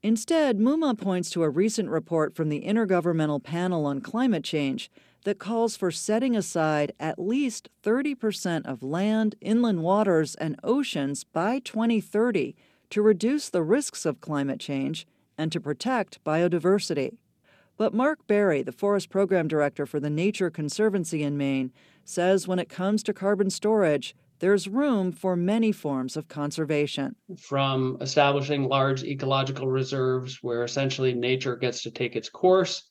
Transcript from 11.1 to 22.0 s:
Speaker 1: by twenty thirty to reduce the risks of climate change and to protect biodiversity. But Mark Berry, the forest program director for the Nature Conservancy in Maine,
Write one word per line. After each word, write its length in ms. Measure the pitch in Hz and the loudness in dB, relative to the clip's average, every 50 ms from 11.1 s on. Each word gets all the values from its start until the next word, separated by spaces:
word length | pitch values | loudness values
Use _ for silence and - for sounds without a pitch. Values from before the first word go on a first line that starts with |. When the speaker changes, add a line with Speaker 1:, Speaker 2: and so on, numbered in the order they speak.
| 143 139 - | -4 -6 -8
Speaker 1:
by 340 | _ _ 160 170 202 247 269 | _ _ -2 -2 0 -2 -2
twenty 400 | 254 - - 220 226 233 233 220 | -6 -6 -4 -2 0 2 2 2
thirty 560 | 196 - - 208 226 247 226 185 139 - - _ _ _ _ _ _ _ | 0 0 0 0 2 2 2 0 -2 -2 -6 _ _ _ _ _ _ _
to 120 | - 208 | -2 2
reduce 480 | 208 214 214 170 202 226 277 302 - - | 6 6 4 6 4 0 0 0 -2 -2
the 120 | - 185 | -2 -2
risks 440 | 165 156 202 277 285 - - - - | 2 2 2 2 2 -2 -8 -6 -4
of 160 | 165 143 - | -4 -4 -4
climate 400 | - - 156 143 139 139 131 120 | -6 -4 -4 -2 -2 -2 -4 -6
change 440 | - - 143 135 135 139 160 160 - _ _ _ _ _ _ - | -6 -6 -4 -4 -2 -4 -4 -6 -10 _ _ _ _ _ _ -6
and 140 | 156 165 | -4 -4
to 80 | 160 175 | -4 -4
protect 640 | - 143 151 151 - 226 262 240 196 - - - _ | -4 -4 -6 -4 -2 -2 -2 -2 -2 -4 -8 -10 _
biodiversity. 960 | - 151 160 170 180 165 175 - 175 190 202 - - 170 147 135 - - - _ _ _ _ _ _ _ _ _ _ _ | -2 0 2 2 2 0 2 2 2 2 2 2 -2 -2 -2 -2 -4 -6 -12 _ _ _ _ _ _ _ _ _ _ _
But 180 | _ 214 214 - | _ -2 0 2
Mark 320 | 214 254 285 311 - _ | 2 0 0 0 -2 _
Berry, 380 | _ 214 208 208 196 160 139 - | _ 2 4 4 4 2 2 0
the 80 | - | -4
forest 380 | 123 - - 202 202 196 170 - | -6 -2 0 2 2 2 0 -2
program 400 | - 190 202 180 190 180 165 160 | 0 0 2 2 2 2 2 2
director 360 | 156 151 147 143 - - 147 | 2 2 0 0 0 -4 -8
for 140 | 139 - 151 | -4 -4 -4
the 100 | 139 147 | -4 -2
Nature 400 | 147 151 175 202 214 - 190 175 | -2 0 0 0 0 0 -2 -4
Conservancy 720 | 160 165 156 147 139 - 214 220 196 202 170 160 - 156 147 | -2 -4 -6 -6 -2 0 0 2 2 0 -2 -2 -4 -2 -2
in 140 | 143 143 143 | -2 -2 0
Maine, 360 | 143 139 135 135 131 127 - _ _ _ _ _ | 0 0 0 0 -2 -4 -6 _ _ _ _ _